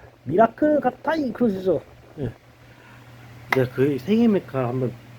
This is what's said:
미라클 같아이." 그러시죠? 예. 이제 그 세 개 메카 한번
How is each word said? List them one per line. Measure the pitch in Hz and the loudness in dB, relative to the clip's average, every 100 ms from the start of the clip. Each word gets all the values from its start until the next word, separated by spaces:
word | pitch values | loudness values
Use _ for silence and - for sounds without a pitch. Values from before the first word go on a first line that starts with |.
| - _ | -20 _
미라클 | 123 180 226 - 302 294 | -2 2 2 2 2 2
같아이." | 254 - - 320 262 | 0 -4 -4 -4 -4
그러시죠? | - 240 190 185 147 - - - 156 | -2 -2 0 -2 -2 -6 -20 -20 -10
예. | 123 - - - - - - - - - - - - | -8 -10 -20 -20 -20 -20 -20 -20 -20 -20 -20 -20 -2
이제 | 131 123 | 0 0
그 | 127 143 131 | 0 0 0
세 | 180 220 | 0 2
개 | 233 | 4
메카 | 196 - 131 120 | 2 -2 -4 -2
한번 | 127 123 - - | -2 -4 -6 -18